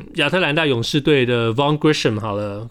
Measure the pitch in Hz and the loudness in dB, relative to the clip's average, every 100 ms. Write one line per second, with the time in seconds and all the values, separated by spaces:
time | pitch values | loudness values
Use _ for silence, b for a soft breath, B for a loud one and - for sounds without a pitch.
0 | - - 147 175 165 147 156 123 113 151 | -10 -4 0 0 0 0 0 0 0 0
1 | 139 143 123 120 117 113 143 151 156 151 | 2 2 4 2 0 0 0 2 2 2
2 | 143 107 107 101 104 101 113 | 0 -2 -4 -4 -6 -8 -6